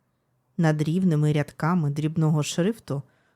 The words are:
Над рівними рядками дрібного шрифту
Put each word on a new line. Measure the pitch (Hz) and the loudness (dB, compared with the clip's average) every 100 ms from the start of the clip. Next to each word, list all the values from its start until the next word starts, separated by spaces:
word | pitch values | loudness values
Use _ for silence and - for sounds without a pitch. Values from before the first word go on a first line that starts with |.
| _ _ _ _ _ - | _ _ _ _ _ 0
Над | 160 156 | 0 2
рівними | 156 180 185 151 151 | 0 0 2 2 2
рядками | 151 143 - 156 180 147 | 0 -2 -4 -2 0 0
дрібного | 147 151 160 156 151 | -2 -2 0 2 2
шрифту | 143 - 185 226 - 139 - _ _ | 0 -2 -2 -2 -8 -8 -10 _ _